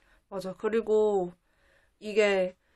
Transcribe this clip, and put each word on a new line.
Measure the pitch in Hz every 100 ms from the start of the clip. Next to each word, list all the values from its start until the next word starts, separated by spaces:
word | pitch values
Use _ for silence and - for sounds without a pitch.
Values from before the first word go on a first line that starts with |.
| _ _ _
맞아. | 196 185 185
그리고 | 214 226 214 214 214 202 175 - _ _ _ _ _ _
이게 | 214 208 208 190 180 - _